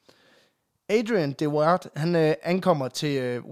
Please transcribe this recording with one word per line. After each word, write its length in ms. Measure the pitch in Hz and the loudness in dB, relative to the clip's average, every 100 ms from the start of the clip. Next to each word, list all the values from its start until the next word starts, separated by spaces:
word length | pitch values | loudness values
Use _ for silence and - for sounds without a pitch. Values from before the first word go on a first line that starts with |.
| _ _ _ _ _ _ _ _ - | _ _ _ _ _ _ _ _ -2
Adrian 440 | 214 220 214 143 | 0 0 0 0
Dewart, 560 | 135 151 151 151 185 - - | -2 -2 2 2 2 -2 -4
han, 200 | 165 170 | 0 2
øh, 180 | 156 156 | 2 2
ankommer 460 | 160 185 180 156 127 | -2 0 2 2 -2
til, 280 | - 151 139 | -4 -4 -2
øh, 260 | 127 120 110 | -2 -6 -8